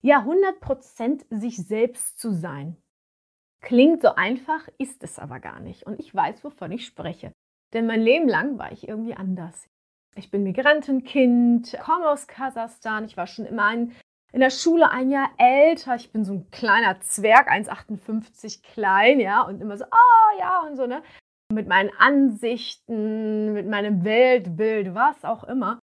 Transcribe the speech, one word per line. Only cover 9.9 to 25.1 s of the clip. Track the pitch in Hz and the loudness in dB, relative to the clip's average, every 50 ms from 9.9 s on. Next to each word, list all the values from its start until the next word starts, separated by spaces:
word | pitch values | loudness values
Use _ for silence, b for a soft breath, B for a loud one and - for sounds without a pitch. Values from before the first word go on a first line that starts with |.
| _ _ _ _ _ | _ _ _ _ _
Ich | 202 - _ | -20 -14 _
bin | - 202 202 | -6 -4 -4
Migrantenkind, | 190 185 262 254 294 302 302 - - 269 262 254 - - 277 254 247 240 240 240 240 240 233 233 - - - - | -2 -4 0 2 2 2 2 0 -2 -4 -4 -4 -2 2 2 4 4 4 4 4 4 2 2 0 -6 -14 -12 -4
komme | - 320 359 339 302 | -4 -2 0 0 -2
aus | 285 285 - | -2 -2 -6
Kasachstan. | - - - 269 262 - 233 226 233 - _ _ 226 214 214 220 | -20 -12 -10 -10 -10 -8 -10 -12 -12 -14 _ _ -8 -6 -6 -8
Ich | 214 _ | -10 _
war | - 175 | -10 -10
schon | 185 - - 214 | -10 -10 -14 -12
immer | - - 226 208 | -8 -4 -2 0
ein, | 208 226 233 240 233 B B B _ _ _ _ _ | 0 0 -2 -4 -6 B B B _ _ _ _ _
in | - 247 | 0 2
der | 262 262 | 2 2
Schule | 262 - - 339 330 339 311 - | 2 0 0 2 4 4 4 2
ein | - 254 262 262 | 2 -2 -2 -2
Jahr | 277 277 269 262 - | -2 -2 -2 -4 0
älter. | - 240 247 262 277 294 320 330 330 - 262 247 | 2 2 4 6 6 6 4 4 0 -4 -6 -6
Ich | 233 - _ - | -6 -8 _ -6
bin | 220 208 | -6 -6
so | 185 202 | -4 -6
ein | 180 - _ | -10 -10 _
kleiner | - - 233 220 202 226 233 196 180 - | -12 -6 0 2 2 4 4 0 -2 -2
Zwerg, | - - - 208 196 214 220 262 269 - | -8 -8 -6 -2 4 8 8 8 8 6
eins | 143 196 214 | 0 -2 -2
achtundfünfzig | - - - - - 214 190 _ - 220 220 214 _ _ _ - 214 - _ _ | -8 -12 -14 -12 -14 -14 -14 _ -8 -8 -8 -8 _ _ _ -18 -18 -18 _ _
klein, | - _ 226 208 190 190 196 214 240 294 277 | -16 _ -4 0 2 4 6 6 6 4 4
ja, | 208 190 208 233 | 2 0 0 0
und | 247 175 202 - | 0 -2 -6 -12
immer | 202 214 - | -10 -12 -10
so, | 202 - | -12 -10
„Ah, | _ - - 480 494 466 453 440 427 415 381 | _ 6 6 8 8 8 8 6 6 2 0
ja“, | 359 359 370 359 320 302 | -4 -2 -2 -2 -4 -6
und | 294 | -6
so, | 262 262 | -6 -6
ne? | 240 247 311 B B B B B _ _ _ _ _ | -6 -6 -10 B B B B B _ _ _ _ _
Mit | 214 214 202 | -6 -6 -2
meinen | - 175 190 196 202 - | 2 2 2 2 0 2
Ansichten, | - - 262 285 277 277 254 208 208 - 226 247 233 - - - _ _ - 233 214 214 220 214 220 220 214 214 214 214 214 208 | 4 4 4 6 4 2 2 0 -2 -4 -6 -6 -6 -8 -14 -16 _ _ -10 -8 -6 -4 -4 -6 -6 -6 -4 -4 -4 -4 -4 -4
mit | 208 - | -6 -6
meinem | 196 214 202 202 208 208 180 170 | -6 -6 -4 -2 -2 -2 -2 0
Weltbild, | 214 220 233 254 254 254 247 185 175 165 160 214 220 220 214 196 190 175 | 0 2 4 4 4 4 0 0 -6 -6 -4 -4 -2 -2 -4 -6 -6 -4
was | 214 254 302 | 0 -2 -2